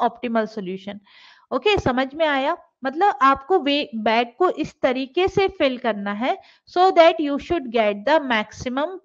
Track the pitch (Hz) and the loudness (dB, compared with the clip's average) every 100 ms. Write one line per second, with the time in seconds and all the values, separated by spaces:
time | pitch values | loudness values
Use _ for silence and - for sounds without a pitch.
0 | 240 - 247 226 214 214 180 190 202 202 | -2 -4 -4 -2 -2 -6 -8 -10 -10 -16
1 | _ - - _ - 254 415 392 277 254 | _ -20 -20 _ -8 -2 0 0 0 -2
2 | 269 294 311 269 285 349 _ _ 262 302 | -4 -2 0 0 -2 -4 _ _ -8 0
3 | 403 - 262 269 - 370 277 285 - 226 | 0 4 2 2 2 0 2 0 -2 -4
4 | 220 226 240 - 359 285 - - 277 254 | 0 0 0 0 0 0 -8 -2 -2 -2
5 | 269 349 370 403 381 381 277 247 233 208 | -4 0 0 2 0 0 -2 0 -4 -4
6 | 202 208 269 381 - _ _ 349 381 349 | -4 -4 -4 -4 -8 _ _ 2 4 6
7 | 330 330 285 277 - 339 254 226 208 208 | 6 4 -2 -4 -4 -4 -2 0 0 0
8 | 240 311 269 220 214 - 254 254 320 381 | 0 0 2 -2 -2 -8 -8 -4 -6 -6